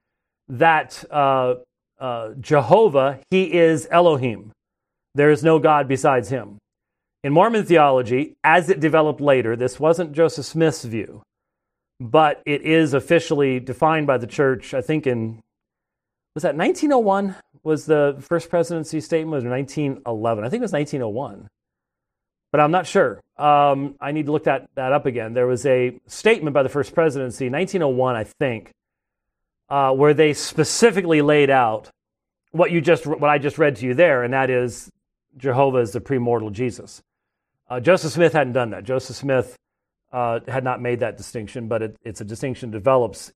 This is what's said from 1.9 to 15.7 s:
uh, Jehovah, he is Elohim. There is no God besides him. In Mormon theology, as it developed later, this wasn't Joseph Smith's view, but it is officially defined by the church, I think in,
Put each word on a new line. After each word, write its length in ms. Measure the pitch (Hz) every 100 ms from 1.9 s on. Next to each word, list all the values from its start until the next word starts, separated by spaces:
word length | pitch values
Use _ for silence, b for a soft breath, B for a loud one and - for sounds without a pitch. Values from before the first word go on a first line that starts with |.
| -
uh, 300 | 131 117 110 127
Jehovah, 800 | - 147 117 196 214 139 135 131 -
he 220 | 190 180
is 340 | 170 165 160 -
Elohim. 640 | 170 175 139 127 92 107 _ _ _ _ _ _ 135
There 160 | 147
is 120 | 147
no 160 | 160 160
God 300 | 156 147 135
besides 400 | 135 147 131 104
him. 280 | 131 104 104 _ _ _ _ _ _ 139
In 80 |
Mormon 320 | 160 220 220 160
theology, 680 | 165 147 131 110 127 151 _
as 280 | 156 175 165
it 100 | 165
developed 400 | 151 160 151 139
later, 380 | 143 131 113 117
this 200 | 127 -
wasn't 360 | 156 170 160
Joseph 320 | 143 160 - 127
Smith's 400 | 160 160 - 120
view, 360 | 110 - 107 _ _ _ _ _ _ _ -
but 420 | 117 151 151 147 147
it 160 | 143
is 320 | 151 160 156
officially 640 | 135 135 170 165 147 139 127
defined 480 | 123 120 156 160 143
by 100 | 127
the 100 | 117
church, 460 | - 135 117 -
I 60 | 135
think 260 | 127 156 135
in, 360 | 120 110 113 _ _ _